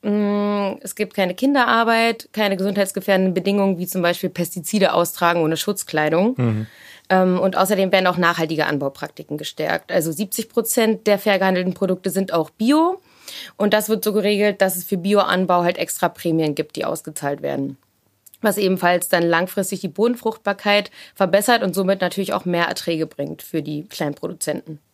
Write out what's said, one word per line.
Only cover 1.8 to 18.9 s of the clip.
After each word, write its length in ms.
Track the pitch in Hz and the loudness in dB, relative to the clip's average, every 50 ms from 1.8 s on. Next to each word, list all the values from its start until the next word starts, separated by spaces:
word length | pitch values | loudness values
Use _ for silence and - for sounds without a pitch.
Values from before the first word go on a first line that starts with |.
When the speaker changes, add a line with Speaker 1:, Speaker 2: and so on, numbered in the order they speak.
| 233 220 233 226 226 233 226 226 - _ | 4 4 4 4 2 2 0 -2 -8 _
Speaker 1:
keine 240 | - 214 214 202 196 | -4 -2 0 0 0
gesundheitsgefährdenden 800 | 180 190 202 190 202 196 190 - 196 185 - 196 190 190 185 170 | 0 -2 -2 2 0 0 0 -2 -6 0 2 2 4 4 2 2
Bedingungen, 440 | 185 175 196 196 202 196 196 190 165 | 0 0 0 2 2 2 2 2 0
wie 80 | 180 | -4
zum 160 | 180 - 185 | -4 -2 0
Beispiel 280 | 170 175 175 - - 180 | 0 0 0 0 -4 -6
Pestizide 640 | 180 - 175 165 - 180 156 - - 214 190 180 | -2 -4 -4 -4 -4 -10 -8 -2 0 2 2 4
austragen 500 | - 170 175 170 - - 175 170 170 170 | 4 2 0 0 -2 0 0 2 2 2
ohne 140 | 160 156 160 | 2 0 0
Schutzkleidung. 760 | 151 - - 202 - - - - 156 151 151 156 170 190 226 262 | -2 -2 -4 -4 -6 -8 -4 -2 0 0 2 2 2 2 0 0
Speaker 2:
Mhm. 300 | - 123 117 110 107 110 - - - - - - - _ _ | 0 0 0 0 0 -4 -8 -12 -20 -20 -20 -20 -20 _ _
Speaker 1:
Ähm, 300 | 185 185 185 185 180 180 | 2 4 4 4 2 2
und 160 | - 190 180 | 2 0 2
außerdem 340 | - 185 190 214 185 190 185 | 2 2 2 2 0 2 2
werden 140 | 190 190 185 | 2 4 4
auch 100 | 185 175 170 | 2 2 4
nachhaltige 480 | 175 170 170 170 165 156 160 151 151 | 2 2 2 2 -2 -2 0 -2 0
Anbaupraktiken 720 | - 156 139 139 139 - - - 147 - - 151 _ 147 151 | 0 -2 -2 -4 -4 -6 -6 -12 -12 -12 -14 -12 _ -10 -8
gestärkt. 520 | 151 - - - 151 156 - 165 - - | -8 -12 -8 -6 -2 -2 -2 -2 -2 -2
Also 220 | - 185 151 165 | -2 -2 0 -2
siebzig 360 | 160 147 214 190 - - 220 - | -4 -4 -6 -6 -6 -8 -8 -4
Prozent 580 | - 233 220 226 - - 226 226 220 220 - | -2 -2 -2 0 0 2 2 2 0 0 2
der 120 | 214 208 196 | 0 0 2
fair 200 | - 214 196 185 | 2 2 2 4
gehandelten 360 | 190 190 190 180 180 185 180 | 4 2 2 2 0 -2 -2
Produkte 360 | - 196 185 185 180 - 196 | -2 -2 -2 -2 -2 -4 -4
sind 220 | 156 190 196 190 | -2 -2 -2 0
auch 180 | - 170 156 - | 0 -2 -2 -2
Bio. 500 | _ _ 214 233 285 311 330 349 381 392 _ _ _ _ - - - - - - _ | _ _ 2 2 4 4 4 2 0 -4 _ _ _ _ -20 -18 -16 -16 -16 -18 _
Und 180 | - 202 208 208 | -2 0 2 2
das 140 | 214 214 208 | 2 2 0
wird 160 | 220 196 180 | -2 -2 -2
so 80 | 214 | -2
geregelt, 480 | 196 214 185 208 208 196 208 208 202 - | -2 0 0 2 2 2 2 0 2 2
dass 140 | 196 190 185 | 2 0 0
es 80 | 185 175 | -4 -6
für 120 | - 202 185 | -4 -4 -4
Bioanbau 640 | 170 196 208 202 196 - - 185 185 175 180 175 175 | 0 2 2 2 4 2 2 0 2 2 2 2 2
halt 140 | 175 180 - | 2 0 -2
extra 300 | - - - - - 170 | -4 -8 -4 -2 -2 -2
Prämien 460 | - - - 175 160 160 160 151 147 | -2 -2 -2 0 0 2 0 0 -2
gibt, 220 | 147 151 - _ | -4 -6 -6 _
die 80 | - - | -6 -6
ausgezahlt 580 | - - 160 - - 151 - 147 143 143 143 | -4 -6 -6 -8 -12 -12 -6 -4 -4 -4 -4
werden. 340 | 143 143 139 139 139 139 135 _ _ _ _ _ _ _ _ _ _ - - _ | -4 -4 -4 -4 -4 -6 -8 _ _ _ _ _ _ _ _ _ _ -20 -16 _
Was 160 | - 214 196 208 | 0 0 0 2
ebenfalls 500 | 202 185 190 185 185 175 | 0 0 0 2 2 2